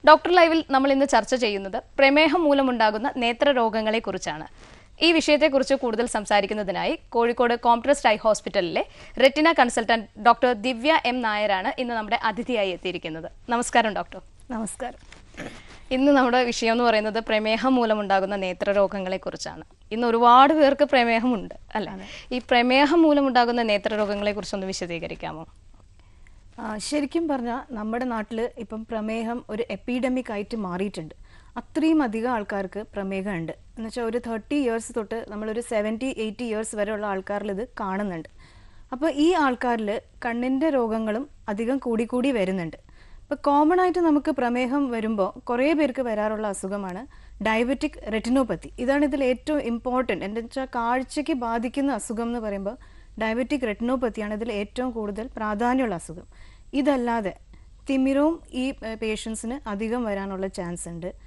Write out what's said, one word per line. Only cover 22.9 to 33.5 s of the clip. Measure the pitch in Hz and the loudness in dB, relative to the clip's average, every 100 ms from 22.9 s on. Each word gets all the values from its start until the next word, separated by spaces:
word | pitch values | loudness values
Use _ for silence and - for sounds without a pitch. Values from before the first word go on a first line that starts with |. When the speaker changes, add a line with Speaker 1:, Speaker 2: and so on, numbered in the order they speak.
| 339 | 6
Speaker 1:
മൂലമുണ്ടാകുന്ന | 320 294 269 247 233 240 | 6 6 4 2 2 2
നേത്രരോഗങ്ങളെക്കുറിച്ചൊന്ന് | 226 208 208 214 208 202 208 208 185 202 190 | 0 0 0 -2 -2 0 -2 -4 -6 -6 -6
വിശദീകരിക്കാമോ? | 190 175 170 165 165 165 156 165 - - - - - - - - - - - | -6 -6 -8 -8 -10 -10 -12 -16 -20 -20 -20 -20 -20 -20 -20 -20 -20 -20 -14
Speaker 2:
ആ, | 226 214 | -10 -8
ശരിക്കും | - 294 277 330 330 | -4 -4 -2 -2 -2
പറഞ്ഞാ | 277 240 240 - | -2 -2 -6 -8
നമ്മുടെ | 226 214 233 | -8 -6 -4
നാട്ടില് | 254 226 214 226 240 - | -4 -4 -6 -6 -6 -6
ഇപ്പം | 220 220 220 | -12 -12 -8
പ്രമേഹം | 226 214 220 226 240 - | -6 -4 -4 -6 -8 -8
ഒരു | 214 233 | -8 -6
എപ്പിഡമിക് | 196 - 247 254 254 247 | -8 -6 -2 -2 -2 -4
ആയിട്ട് | 208 208 226 | -8 -6 -6
മാറിയിട്ടുണ്ട്. | 190 175 202 190 156 - - - - - | -6 -4 -6 -6 -12 -16 -20 -20 -16 -16
അത്രയും | - 320 311 320 | -8 -2 2 2
അധികം | 262 220 240 | 2 -2 -2
ആൾക്കാർക്ക് | 233 202 202 185 202 214 | -4 -4 -6 -6 -8 -10
പ്രമേഹം | - 190 190 190 | -8 -6 -6 -4
ഉണ്ട്. | 185 165 | -6 -6